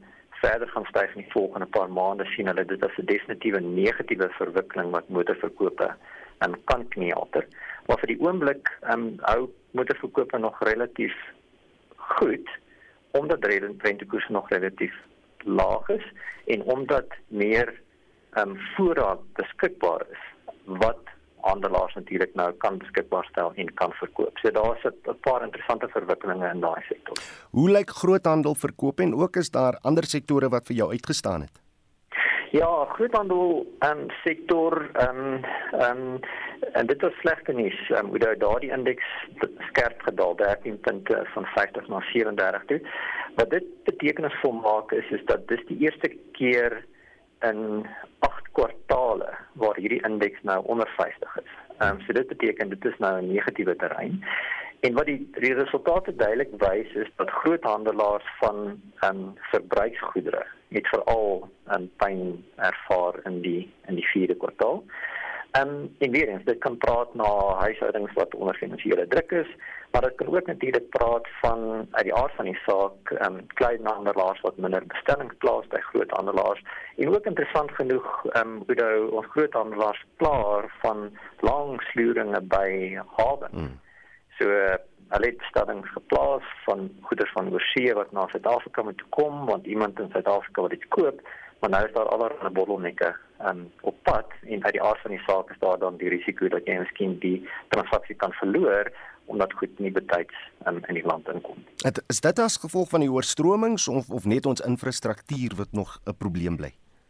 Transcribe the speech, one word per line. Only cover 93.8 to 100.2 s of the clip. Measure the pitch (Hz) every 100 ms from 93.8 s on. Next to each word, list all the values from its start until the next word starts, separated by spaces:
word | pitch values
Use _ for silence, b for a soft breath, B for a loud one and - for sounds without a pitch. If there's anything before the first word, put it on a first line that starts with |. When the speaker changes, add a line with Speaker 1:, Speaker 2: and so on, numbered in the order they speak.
Speaker 1:
op | - -
pad, | - 117 - - 113
en | 107
uit | 101
die | -
aard | 98 110
van | 110
die | 92 -
saak | 95 -
is | 95
daar | 95 92
dan | 92 87
die | 87
risiko | 87 - 98 92
dat | 87 -
jy | 92
miskien | 90 - 95 90
die | 92 90 B B B
transaksie | 107 92 107 -
kan | 104 95
verloor, | - 151 165 160 101 104 B B B
omdat | - 110 95
goed | - 92 -
nie | 101
betyds, | 95 92 87